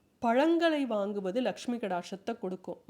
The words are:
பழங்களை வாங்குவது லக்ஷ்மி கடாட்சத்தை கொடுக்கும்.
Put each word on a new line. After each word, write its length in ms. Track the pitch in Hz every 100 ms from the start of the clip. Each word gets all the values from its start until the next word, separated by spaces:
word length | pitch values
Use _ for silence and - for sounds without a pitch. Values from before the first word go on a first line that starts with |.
| _ _
பழங்களை 680 | 240 240 311 339 330 302 269
வாங்குவது 560 | 214 202 202 196 202
லக்ஷ்மி 360 | 240 180 - 240
கடாட்சத்தை 600 | 214 180 175 185 - 220
கொடுக்கும். 380 | 185 185 - 170